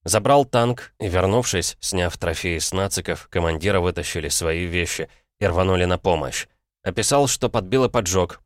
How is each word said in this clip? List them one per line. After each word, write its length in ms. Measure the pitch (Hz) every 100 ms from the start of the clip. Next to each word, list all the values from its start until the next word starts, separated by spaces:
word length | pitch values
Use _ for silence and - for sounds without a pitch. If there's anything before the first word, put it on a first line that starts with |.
Забрал 400 | 85 104 104 147
танк 500 | - 123 120 123 - -
и, 80 | 101
вернувшись, 680 | 90 92 117 123 92 - -
сняв 360 | - 95 87 -
трофеи 420 | 87 78 90 80
с 140 | -
нациков, 540 | 92 98 - 87 80 -
командира 520 | 90 82 78 95 92
вытащили 480 | 90 82 82 85 73
свои 360 | - 82 82 87
вещи 420 | 87 82 - 78 _ _ -
и 60 | 98
рванули 380 | 85 95 90
на 140 | 90 90
помощь. 480 | 98 82 65 - - _ _ _
Описал, 420 | 95 90 101 143 139
что 220 | - 120
подбил 380 | 117 92 131 123
и 20 |
поджёг, 520 | 123 90 92 87 -